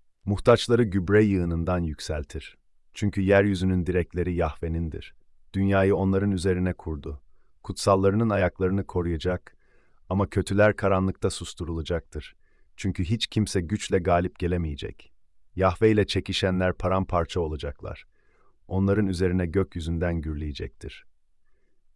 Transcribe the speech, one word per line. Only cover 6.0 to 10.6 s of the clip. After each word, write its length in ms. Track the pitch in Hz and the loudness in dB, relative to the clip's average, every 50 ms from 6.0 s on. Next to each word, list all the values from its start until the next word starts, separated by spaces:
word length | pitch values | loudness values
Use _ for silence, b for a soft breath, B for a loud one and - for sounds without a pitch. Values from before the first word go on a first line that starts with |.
| 98 95 98 95 101 101 | 2 2 2 2 0 0
üzerine 420 | 98 87 85 98 90 90 92 92 85 | -2 0 0 0 0 2 0 -2 -2
kurdu. 480 | - - 85 78 71 - 73 73 - - - - - - _ _ _ - | -4 -8 -10 -10 -8 -10 -12 -12 -14 -16 -20 -20 -20 -20 _ _ _ -12
Kutsallarının 680 | - 98 - - 107 98 98 98 98 98 110 117 110 | -10 -8 -2 2 4 4 6 4 4 2 2 2 2
ayaklarını 580 | 101 98 92 87 - - 95 92 98 98 95 | 2 2 0 0 0 -2 -2 0 0 -2 -4
koruyacak 680 | - - 90 85 87 85 78 - 90 90 - - - - _ _ _ _ - _ _ _ - - - | -4 -4 -4 -2 -2 -4 -4 -2 -4 -4 -4 -8 -14 -20 _ _ _ _ -20 _ _ _ -20 -8 -4
ama 200 | 92 101 98 - | -2 -2 -2 0
kötüler 460 | - 101 90 - 98 101 | -2 -4 -2 0 2 4